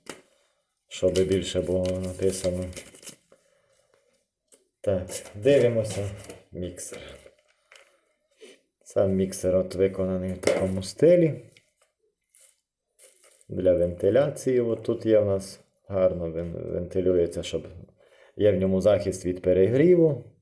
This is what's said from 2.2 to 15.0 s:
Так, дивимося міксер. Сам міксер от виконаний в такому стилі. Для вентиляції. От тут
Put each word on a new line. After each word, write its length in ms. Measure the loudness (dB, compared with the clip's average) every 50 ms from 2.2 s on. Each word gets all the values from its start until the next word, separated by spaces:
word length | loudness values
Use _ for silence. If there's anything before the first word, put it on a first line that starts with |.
| -2 -2 -2 -2 -4 -4 -4 -4 -6 -8 -10 -14 -18 -20 -20 -20 -20 -20 -20 _ _ _ _ _ _ _ _ _ _ _ _ _ _ _ _ _ _ _ _ _ _ _ _ _ _ _ _ _ _ _ _ _
Так, 260 | -4 -2 -2 -2 -4 -6 -10 -12 -12 -14 -10
дивимося 760 | -2 2 4 4 4 4 4 2 0 -2 -4 -4 -6 -6 -6 -8 -12 -16 -18 -18 -20 -20 _
міксер. 720 | -12 -10 -10 -10 -10 -12 -14 -14 -14 -14 -16 -18 -20 -20 -20 -20 _ _ _ _ _ _ _ _ -20 -20 _ _ _ _ _ _ _ _ _ _ _ _ -20 -20 -20 _ _ _ _ _ _ -6 -2
Сам 180 | 0 0 2
міксер 440 | 2 0 0 -2 -4 -4 -2 0 0
от 200 | 0 0 -2 -2
виконаний 580 | 0 0 0 0 0 -4 -2 -2 -4 -4 -6 -6
в 40 | -4
такому 460 | -2 -2 0 0 -2 -2 -2 -4 -6
стилі. 580 | -8 -4 2 4 6 6 6 4 2 0 -4 -12 -20 _ _ _ _ _ _ _ _ _ _ _ _ _ _ _ _ _ -20 -20 -20 _ _ _ _ _ _ _ _ _ _ -20 -20 _ _ _ -20 _ _ _ -12
Для 240 | -6 0 2 4 4
вентиляції. 840 | 4 2 0 -2 0 0 2 4 4 2 0 -2 -4 -2 0 0 0
От 240 | 0 0 -2 -4 -4
тут 220 | -6 -6 -2